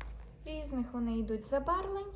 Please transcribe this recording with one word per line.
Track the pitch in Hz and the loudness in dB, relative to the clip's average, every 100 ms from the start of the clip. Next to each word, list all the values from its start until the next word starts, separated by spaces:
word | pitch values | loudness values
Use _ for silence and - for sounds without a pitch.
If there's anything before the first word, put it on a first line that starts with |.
| - - - - | -8 -8 -12 -12
Різних | 311 311 294 262 240 | -6 -4 -2 0 0
вони | 247 233 226 | 0 2 2
йдуть | 214 220 - | 2 0 2
забарвлень. | 277 277 359 392 392 403 | 2 4 2 2 -2 -4